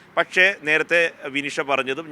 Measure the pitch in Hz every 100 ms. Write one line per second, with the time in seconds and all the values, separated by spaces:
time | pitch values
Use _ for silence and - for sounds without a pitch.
0 | - - 170 185 185 202 147 156 156 170
1 | 170 - 147 139 143 160 139 135 131 135
2 | 160